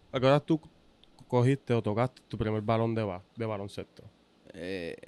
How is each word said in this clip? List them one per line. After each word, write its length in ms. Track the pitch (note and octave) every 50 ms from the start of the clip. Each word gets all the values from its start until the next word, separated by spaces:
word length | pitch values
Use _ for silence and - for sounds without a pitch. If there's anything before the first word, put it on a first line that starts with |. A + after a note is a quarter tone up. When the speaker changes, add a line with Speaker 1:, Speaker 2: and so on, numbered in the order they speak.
| _ _
Speaker 1:
a 100 | - C3+
qué 60 | A#2+
edad 160 | C3+ C#3 D3 -
tú 180 | - E3 D#3 - - _ _ _ _ _ _ _ - _ - - -
cogiste 440 | - B2 A#2+ B2+ C#3 C3 - - A#2+
o 80 | A#2 G#2+
tocaste 380 | A2 G#2 A2 B2 B2+ - - - -
tu 80 | -
primer 240 | G#2+ A#2 G#2+ G#2+ A2 G#2
balón 320 | A2 A2+ A2+ A2+ A#2 A2+
de 80 | A2+ G#2+
ba-, 180 | G2+ F2+ F#2 G2 _ _
de 100 | - A2+
baloncesto? 560 | A2 G#2+ G2 G2+ G2+ - - F2+ - _ - - - - _ _ _ _ _ _ - -
Speaker 2:
Eh, 420 | - E2 F2+ G2 F#2 E2+ E2 - - -